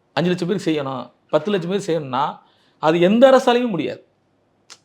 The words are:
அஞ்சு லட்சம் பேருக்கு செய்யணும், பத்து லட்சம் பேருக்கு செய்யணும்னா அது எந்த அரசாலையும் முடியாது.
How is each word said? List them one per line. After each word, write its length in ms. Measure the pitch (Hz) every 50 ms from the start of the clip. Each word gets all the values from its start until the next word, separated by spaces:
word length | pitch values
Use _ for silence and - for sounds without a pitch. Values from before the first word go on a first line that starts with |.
| _ _ -
அஞ்சு 160 | 147 160 175
லட்சம் 180 | 175 175 - 175
பேருக்கு 240 | 208 190 - 165
செய்யணும், 400 | 160 147 139 135 131 123 120 - _ _ _ _
பத்து 220 | - 151 - 214
லட்சம் 180 | 208 190 160 170
பேருக்கு 240 | 190 202 196 - 160
செய்யணும்னா 460 | 165 147 131 123 127 143 165 - - _ _ _ _ _ _ _ _
அது 200 | - 156 165 175
எந்த 320 | 170 185 214 240 262 269
அரசாலையும் 380 | 262 254 254 254 240 240 247 240
முடியாது. 360 | 196 156 131 101 98 - - _ _ _ _ _ _ _ _ _ _ _ _ - - _ _